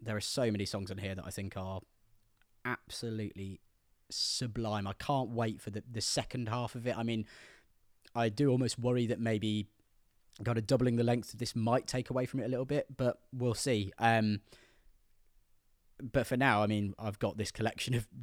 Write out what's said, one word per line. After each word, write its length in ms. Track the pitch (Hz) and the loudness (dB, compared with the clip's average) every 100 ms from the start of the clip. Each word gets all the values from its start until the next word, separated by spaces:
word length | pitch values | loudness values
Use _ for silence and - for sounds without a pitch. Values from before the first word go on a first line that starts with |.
There 140 | 113 107 | -6 -4
are 40 | |
so 300 | - - 120 | -4 0 0
many 140 | 101 98 | 0 -2
songs 240 | 101 95 | -4 -6
on 60 | 95 | -6
here 180 | 98 95 | -6 -6
that 100 | - | -8
I 40 | |
think 260 | - 98 98 | -8 -8 -8
are 260 | 92 95 - _ _ _ _ _ _ _ 123 | -8 -8 -12 _ _ _ _ _ _ _ -6
absolutely 960 | - - - 117 110 104 - 98 92 _ _ _ _ - | -6 -8 -10 -6 -4 -6 -6 -10 -12 _ _ _ _ -10
sublime. 760 | - - - 123 110 110 104 98 | -4 -2 -2 -4 -2 -2 -2 -2
I 60 | |
can't 360 | - - 139 117 | -4 -2 -2 0
wait 320 | 117 113 104 | -2 -2 -2
for 80 | - | -8
the, 140 | 104 123 | -10 -8
the 120 | 110 | -4
second 480 | - - 110 127 110 | -2 -2 -2 -4 -4
half 260 | 120 117 123 | -2 -4 -4
of 120 | 120 | -4
it. 100 | 113 | -2
I 60 | |
mean, 220 | 113 113 107 - - - _ _ _ _ _ 120 | 0 -2 -4 -12 -20 -20 _ _ _ _ _ 0
I 140 | 117 | 0
do 200 | 107 143 | 4 4
almost 300 | 127 120 - | 4 2 0
worry 280 | 123 123 117 | 2 4 2
that 120 | 110 | 2
maybe 480 | 117 110 107 107 104 _ _ _ _ _ _ - | 2 2 2 0 -2 _ _ _ _ _ _ -6
kind 140 | 107 113 | -2 0
of 100 | 104 | 4
doubling 280 | 127 127 117 | 4 4 4
the 60 | |
length 300 | 117 120 104 | 4 2 0
of 60 | 110 | -6
this 160 | 117 117 | -4 0
might 320 | 113 127 - | 2 2 2
take 220 | 127 120 | -4 -2
away 160 | 127 127 | -2 -2
from 140 | 135 | -2
it 60 | 117 | -2
a 20 | |
little 180 | 127 131 | -2 0
bit, 200 | 143 - 135 | -2 -2 0
but 240 | 123 - _ | 0 0 _
we'll 200 | 127 120 110 | -2 0 2
see. 360 | 139 110 98 - | 2 2 0 2
Um, 420 | 113 113 107 104 - - - _ - - _ _ _ _ _ _ _ _ _ - | 6 6 6 2 -4 -20 -20 _ -20 -20 _ _ _ _ _ _ _ _ _ -14
but 260 | 127 139 113 | -2 0 2
for 100 | 123 | 4
now, 240 | 135 104 | 6 6
I 60 | 104 | 4
mean, 260 | 107 101 - | 2 0 -4
I've 180 | 110 101 | -6 -2
got 180 | 101 107 | -2 -2
this 140 | 98 | -4
collection 440 | - 110 - - 120 | -2 -2 -2 -2 -2
of 120 | - 127 | -4 -10